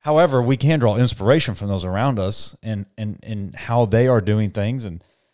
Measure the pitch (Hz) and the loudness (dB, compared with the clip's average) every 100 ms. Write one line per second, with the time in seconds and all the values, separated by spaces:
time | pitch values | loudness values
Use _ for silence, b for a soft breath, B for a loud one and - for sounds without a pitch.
0 | 151 151 170 135 120 135 139 160 120 104 | 2 4 4 2 2 2 2 2 2 2
1 | 123 - 98 151 151 101 101 98 90 95 | 0 2 2 2 2 -6 -4 -4 -4 -2
2 | 131 117 95 101 - - 110 107 98 - | -2 -2 -4 -4 -8 -8 -8 -8 -8 -10
3 | 107 - - 107 98 - - 117 117 110 | -10 -10 -10 -10 -10 -12 -4 0 2 2
4 | 127 120 95 107 107 104 101 131 110 87 | 4 2 2 0 0 -2 -4 -4 -8 -12
5 | _ _ _ | _ _ _